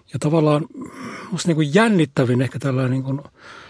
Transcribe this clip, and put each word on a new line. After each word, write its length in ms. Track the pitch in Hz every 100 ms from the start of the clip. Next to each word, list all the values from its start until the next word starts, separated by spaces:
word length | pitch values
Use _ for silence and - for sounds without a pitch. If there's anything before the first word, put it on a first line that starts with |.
| _
Ja 60 | 131
tavallaan 460 | 151 160 151 147 - - - - - - -
musta 160 | 170 175
niinku 120 | 156
jännittävin 800 | 147 185 226 190 147 - 123 123
ehkä 180 | 127 120
tällainen 320 | 139 131 127
niinku 320 | 131 131 139 - _ - -